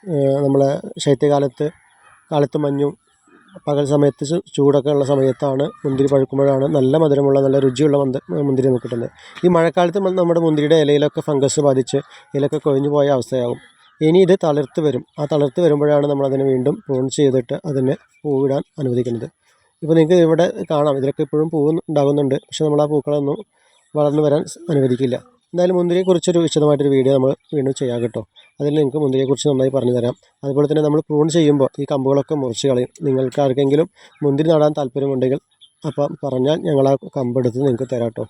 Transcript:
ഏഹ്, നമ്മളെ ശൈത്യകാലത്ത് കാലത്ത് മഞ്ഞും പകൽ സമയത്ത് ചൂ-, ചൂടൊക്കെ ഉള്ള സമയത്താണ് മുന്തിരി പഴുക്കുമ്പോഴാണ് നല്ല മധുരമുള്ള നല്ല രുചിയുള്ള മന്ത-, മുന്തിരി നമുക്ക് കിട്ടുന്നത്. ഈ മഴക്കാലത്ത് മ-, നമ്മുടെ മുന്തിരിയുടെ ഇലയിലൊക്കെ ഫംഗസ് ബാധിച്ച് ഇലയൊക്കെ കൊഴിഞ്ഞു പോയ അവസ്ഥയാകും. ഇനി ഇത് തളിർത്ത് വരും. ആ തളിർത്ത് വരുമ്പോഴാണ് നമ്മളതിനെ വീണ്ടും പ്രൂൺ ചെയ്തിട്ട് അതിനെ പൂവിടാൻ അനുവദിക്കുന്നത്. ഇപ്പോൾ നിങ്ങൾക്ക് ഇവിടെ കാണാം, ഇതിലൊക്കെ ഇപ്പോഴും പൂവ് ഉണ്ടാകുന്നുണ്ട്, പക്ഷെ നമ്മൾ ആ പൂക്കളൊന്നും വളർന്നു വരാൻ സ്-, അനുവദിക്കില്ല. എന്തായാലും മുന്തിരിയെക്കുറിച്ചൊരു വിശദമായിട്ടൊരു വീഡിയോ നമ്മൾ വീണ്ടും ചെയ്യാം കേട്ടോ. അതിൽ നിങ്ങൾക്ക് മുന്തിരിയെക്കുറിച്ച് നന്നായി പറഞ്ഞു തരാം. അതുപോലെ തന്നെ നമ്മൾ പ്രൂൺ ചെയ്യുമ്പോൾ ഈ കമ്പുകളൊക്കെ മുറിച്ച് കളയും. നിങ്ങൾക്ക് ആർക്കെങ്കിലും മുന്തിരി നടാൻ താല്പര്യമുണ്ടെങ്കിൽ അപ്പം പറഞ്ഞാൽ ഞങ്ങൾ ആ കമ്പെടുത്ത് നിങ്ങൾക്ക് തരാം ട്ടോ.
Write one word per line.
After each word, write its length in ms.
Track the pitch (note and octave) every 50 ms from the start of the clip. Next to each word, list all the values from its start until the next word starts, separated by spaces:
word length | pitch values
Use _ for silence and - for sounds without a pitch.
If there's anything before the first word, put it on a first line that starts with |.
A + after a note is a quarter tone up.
| _ G3 E3+
ഏഹ്, 220 | C#3+ C#3 C#3 C3+ C#3 C#3+
നമ്മളെ 260 | C#3 C#3 C#3 C#3 C3+ C#3+ - - - - - -
ശൈത്യകാലത്ത് 640 | D3 C#3+ B2+ - D3 C#3+ C#3 C#3 C#3 - _ D3 D3+ - _ _ _ _ _ _ _ _ _ _ _
കാലത്ത് 260 | E3 D3 C#3+ C3+ _ D#3 D3
മഞ്ഞും 260 | C#3+ C#3+ C#3 C#3+ C#3+ - _ _ _ _ _ _ _ _ _ _ _ - - _
പകൽ 200 | - D3 C#3+ D3 C3+
സമയത്ത് 320 | D3 D3 C#3+ C#3+ C#3 _ D3+ C#3
ചൂ-, 100 | D#3+ F3 - - _
ചൂടൊക്കെ 340 | - C#3+ C#3+ C#3 C#3+ B2 C#3+ D3
ഉള്ള 120 | C#3+ C3+ B2+
സമയത്താണ് 560 | C#3+ C3+ C3+ C3+ B2+ - - C#3+ C3+ C3+ C#3+ D#3+ - - -
മുന്തിരി 240 | D3 C3+ C3 C#3 C#3 C#3+
പഴുക്കുമ്പോഴാണ് 520 | C#3 C3+ - - C3+ C#3 C#3 C#3 C3 C3+ C#3+ E3+
നല്ല 220 | D3 C3 C3 C#3 D#3+
മധുരമുള്ള 380 | E3 D3+ C#3+ C#3 C#3+ C#3 C#3 C#3 C#3
നല്ല 120 | C3+ C3+ C#3 C3+
രുചിയുള്ള 320 | C3+ B2+ A#2+ D3 D#3 C#3+ C#3+
മന്ത-, 200 | C#3 C3+ B2 C#3 _ - F3 D#3+ D3 C#3
മുന്തിരി 200 | C3+ B2+ B2+ C3+
നമുക്ക് 180 | C3 A#2+ - B2
കിട്ടുന്നത്. 240 | B2 A#2 A#2 - _ _ - - - - -
ഈ 40 | F3+ F3+
മഴക്കാലത്ത് 440 | E3 E3 E3+ - - F3 F3 E3+ G3+ G3
മ-, 80 | F#3+ F#3 F#3
നമ്മുടെ 220 | F3+ E3+ E3+ E3+ E3
മുന്തിരിയുടെ 320 | E3 D#3 D3+ D3 D3+ D#3+ E3 D3+
ഇലയിലൊക്കെ 380 | C#3 D3 D3 D3 D3 _ - D3+ -
ഫംഗസ് 340 | D3+ C#3 C3 C#3 - - D3 C#3+
ബാധിച്ച് 320 | C3+ C3 B2+ - - C#3 D3 - - - - _ - C#3+
ഇലയൊക്കെ 220 | C#3 C#3 - D3+ -
കൊഴിഞ്ഞു 260 | D#3 C#3+ C3+ C#3+ D3 C#3+
പോയ 180 | D3 C#3+ C#3+ C#3+ B2+
അവസ്ഥയാകും. 420 | A2+ - - C3 B2 A#2+ B2 C3 - - _ _ _ _ _ _ D#3 D#3
ഇനി 140 | E3 F#3 F#3+
ഇത് 100 | E3 F#3 G3 -
തളിർത്ത് 360 | E3 D3 C#3+ C#3+ C3 _ - D#3+ D3+
വരും. 180 | B2+ B2 - _ _ -
ആ 60 | D3 C#3+ D#3+
തളിർത്ത് 280 | D3 C#3+ C#3+ - - F3
വരുമ്പോഴാണ് 420 | E3 D3+ D3 D3 D3 D3 D3 C#3+ D3 C#3+
നമ്മളതിനെ 340 | C#3 C#3 C3+ C3+ C#3 C3+ C3+
വീണ്ടും 260 | C3 B2+ B2+ C#3 D#3+ A3 -
പ്രൂൺ 200 | - C#3+ B2+ B2+ C3+ - -
ചെയ്തിട്ട് 400 | D3+ C#3 B2+ C3 A#2+ _ C3+ D3+ _ D#3+
അതിനെ 240 | C#3+ C3+ C3 B2+ C#3+ - _ _ _ _ _
പൂവിടാൻ 400 | D3+ C#3+ C3+ C#3 C#3 C3+ C#3+ - _ _ -
അനുവദിക്കുന്നത്. 480 | C#3+ B2+ A#2+ B2 A#2+ B2 A#2 A2+ - - _ _ _ _ _ _ _ _ _ _ -
ഇപ്പോൾ 120 | D3+ E3 D#3+
നിങ്ങൾക്ക് 200 | D#3+ D#3 F3+ F3+ E3+
ഇവിടെ 200 | D#3+ E3 D#3 E3+ F#3+ - A3 F#3+ -
കാണാം, 260 | D#3+ D3 D3 D3+ C#3 C#3
ഇതിലൊക്കെ 240 | C3 C#3 C#3+ - D#3 C#3+
ഇപ്പോഴും 200 | - D3+ D#3 E3 E3
പൂവ് 180 | D#3+ C#3+ D3 D#3+ E3 - -
ഉണ്ടാകുന്നുണ്ട്, 460 | D#3+ D3 C#3+ C#3 C#3+ C#3+ D3 C3+ C3 C#3 _ _
പക്ഷെ 160 | - - D#3
നമ്മൾ 160 | D#3 D3 D3 D3+
ആ 20 | D3
പൂക്കളൊന്നും 480 | D3+ D3 C#3+ - D3 D3 C#3+ C#3 D3 A3 G#3 _ _ _ _ _ _ _ _ _ _ D3+
വളർന്നു 240 | D3 D3 C#3+ D3+ D3+
വരാൻ 160 | D3 C#3 D3+ - -
സ്-, 80 | - - - -
അനുവദിക്കില്ല. 440 | E3 C#3+ C3+ C3 B2 A#2+ C3+ C3 A2+ G2+ - _ _ _ _ _ -
എന്തായാലും 220 | E3+ F3+ F3+ F#3 F3+
മുന്തിരിയെക്കുറിച്ചൊരു 600 | F3+ F3 F3 F3+ F#3+ F3+ F#3 E3+ - - F3 E3+ E3+
വിശദമായിട്ടൊരു 480 | D#3 - D#3 D3+ D3 D3 C3+ C#3+ C#3+ C#3
വീഡിയോ 200 | C3+ C3 C3 C#3
നമ്മൾ 160 | C3+ C3 C3+ C3+ - _ _ -
വീണ്ടും 180 | D3+ C3 C#3 C3+ -
ചെയ്യാം 180 | C#3+ B2+ A#2+ A#2+ A#2
കേട്ടോ. 180 | A#2 - - A2 _ _ _ _ _ _ _
അതിൽ 120 | C#3+ D3 D3 D#3
നിങ്ങൾക്ക് 220 | D3+ C3+ B2 D#3 D3+
മുന്തിരിയെക്കുറിച്ച് 440 | C#3 C3 C3 C3+ C3 C#3 - - D3+
നന്നായി 220 | C#3+ C3 C3 C3+ C3
പറഞ്ഞു 180 | C3+ B2 A#2+ B2 B2
തരാം. 180 | A#2 A#2+ B2+ _ _ _ _ _ -
അതുപോലെ 240 | C#3 C3+ C3+ D3 C#3+
തന്നെ 140 | D#3 D#3 D3+
നമ്മൾ 140 | D3+ D3 D#3 D#3 _
പ്രൂൺ 200 | D3+ D3 D3+ D#3+ D3+
ചെയ്യുമ്പോൾ 340 | E3+ D#3+ D3 C#3+ C#3+ C3+ B2+ _ -
ഈ 20 | G#2 -
കമ്പുകളൊക്കെ 440 | D#3 C#3 C3 C3 C#3 C#3+ C3+ _ D#3+ D3
മുറിച്ച് 240 | C3+ B2+ A#2 - - C#3
കളയും. 200 | C3 B2 B2+ - _ - E3+ D3
നിങ്ങൾക്ക് 320 | C3 C3 C3+ B2+ - - C#3+
ആർക്കെങ്കിലും 440 | C#3 B2+ C3+ C#3+ C3+ C#3 C#3+ E3 F#3 _ _ - - _ _ -
മുന്തിരി 260 | C#3+ C#3 C#3 D#3 D#3+ E3
നടാൻ 180 | D#3 D3 D3+ D3+ D3+
താല്പര്യമുണ്ടെങ്കിൽ 600 | D3 C3 _ C#3+ C#3 C#3 C#3 C3 B2 B2+ C3 D3+ _ _ _ _ - - _ _ _ D#3
അപ്പം 200 | C#3 - C#3+ C#3+ - D3+ -
പറഞ്ഞാൽ 340 | C#3 B2+ B2+ B2+ C#3 D3+ F3+ - F3+
ഞങ്ങൾ 200 | D3+ C#3 C3+ C3+
ആ 20 | C#3 C3 - G3 _ C#3+
കമ്പെടുത്ത് 420 | C3+ B2 A#2+ C3 B2+ B2 G#2+ B2 C#3
നിങ്ങൾക്ക് 220 | C#3 B2 A2+ C3 A#2+ C3
തരാം 180 | B2 A#2 A#2 G#2+
ട്ടോ. 100 | - A#2 G#2+